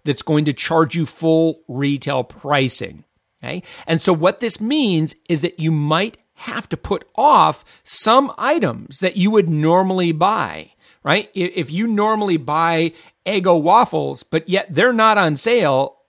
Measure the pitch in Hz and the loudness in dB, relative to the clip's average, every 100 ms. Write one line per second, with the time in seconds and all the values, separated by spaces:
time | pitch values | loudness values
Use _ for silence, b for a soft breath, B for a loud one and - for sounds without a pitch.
0 | 147 - - 151 151 135 - 165 151 170 | -6 -6 -2 0 0 -2 0 2 2 -2
1 | 147 - 160 160 165 156 - 127 143 139 | -6 -2 0 2 0 -2 -10 -4 -2 -2
2 | 143 131 120 - 139 143 127 - - - | -4 -4 -6 -12 -2 0 0 -2 -6 -12
3 | _ _ _ _ 127 175 B B - 165 | _ _ _ _ -12 -12 B B -4 -2
4 | - 160 180 190 233 - 220 302 233 165 | 0 2 0 0 -4 -4 -2 0 0 0
5 | 156 - - 156 170 - 160 156 147 160 | -2 -6 -6 -4 -4 -4 -2 0 0 -2
6 | 220 - _ _ - 233 - - - 190 | -4 -10 _ _ -12 -12 -10 -12 -2 -4
7 | - - 285 233 156 - b b - - | -2 0 4 6 4 0 b b -4 0
8 | 220 254 277 - 247 330 170 110 113 135 | 4 4 2 -2 -2 0 0 -4 -14 -4
9 | 185 202 196 214 170 151 160 180 190 185 | -4 0 2 2 2 0 2 2 2 0
10 | 175 156 190 214 107 78 - _ b b | 0 2 0 0 -4 -10 -18 _ b b
11 | 139 196 - 190 180 180 147 170 233 208 | -2 -2 -2 -6 -4 -4 -4 -4 -2 0
12 | 214 214 202 160 131 156 165 165 165 B | 0 0 0 -2 -2 -2 0 0 -2 B
13 | B _ - 208 180 170 156 220 - 156 | B _ -6 0 2 4 4 4 4 -2
14 | 139 139 - 160 - 190 - 147 247 226 | -4 -8 -4 -4 0 -2 0 0 2 4
15 | 220 208 165 143 226 240 151 131 139 - | 4 4 2 0 0 2 2 2 0 -6